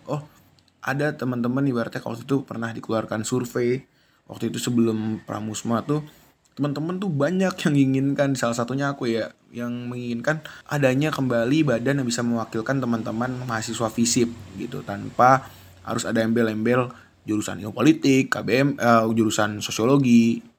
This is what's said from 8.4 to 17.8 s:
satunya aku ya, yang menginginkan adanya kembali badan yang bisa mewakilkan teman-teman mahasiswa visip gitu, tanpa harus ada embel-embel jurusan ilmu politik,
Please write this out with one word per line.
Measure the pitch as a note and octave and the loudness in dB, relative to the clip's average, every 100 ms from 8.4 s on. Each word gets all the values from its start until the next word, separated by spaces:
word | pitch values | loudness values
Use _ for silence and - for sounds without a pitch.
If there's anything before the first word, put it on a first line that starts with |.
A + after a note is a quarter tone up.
| A#2 A#2 | 0 -2
satunya | A#2+ C3+ C#3+ | -2 -2 -4
aku | C#3+ B2+ | -4 -2
ya, | A2+ G#2+ - _ A#2 | -2 -4 -10 _ -12
yang | A#2+ A#2+ A#2+ | -10 -8 -8
menginginkan | B2 B2 A#2 A#2+ D#3 - - - | -8 -6 -4 -2 -4 -6 -18 -6
adanya | D3 C#3 B2+ D3+ C#3+ | 2 2 4 2 0
kembali | C3 A#2+ A#2 D3 | 0 2 2 2
badan | D3+ A2+ A#2+ C#3 | 4 2 0 0
yang | B2 | -2
bisa | A2+ A#2+ | -2 0
mewakilkan | A#2 A2 A2+ A2 C3+ | -2 -2 -6 -2 -2
teman-teman | B2 A#2 G#2+ A2 B2 B2+ B2+ | 0 -2 -2 -4 -4 -6 -6
mahasiswa | A2+ A2 A2+ A2+ | -6 -6 -4 -2
visip | - A#2 - A#2 - - F#2+ | 0 0 2 0 -2 -14 -10
gitu, | G2 G2 | -10 -10
tanpa | G2 G2+ G#2+ - B2 C3 - - - - - | -10 -10 -10 4 6 6 2 -20 -20 -20 -6
harus | A#2 | -6
ada | - A2+ A2+ | -2 0 2
embel-embel | A2+ A2+ G#2+ A2 B2 B2 - - _ | 2 0 0 0 2 0 -6 -20 _
jurusan | - G#2 G#2+ G2+ | -4 -4 -4 -8
ilmu | G#2 | -10
politik, | A#2+ | 2